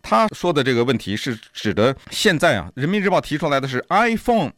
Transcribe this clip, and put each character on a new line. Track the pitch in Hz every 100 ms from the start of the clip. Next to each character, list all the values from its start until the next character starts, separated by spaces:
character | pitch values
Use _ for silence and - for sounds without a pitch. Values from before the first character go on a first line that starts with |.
他 | - 220 214
说 | - 220
的 | 139
这 | 131
个 | 120
问 | 120
题 | 117 - 104
是 | - 110 -
指 | - 110
的 | 95 120 135 -
现 | - 214 165
在 | 170 110
啊， | 82
《人 | - 147
民 | 208
日 | 190
报》 | 175
提 | -
出 | 147 160
来 | 139
的 | 131
是 | 127 -
iPhone | 190 233 226 - 226 143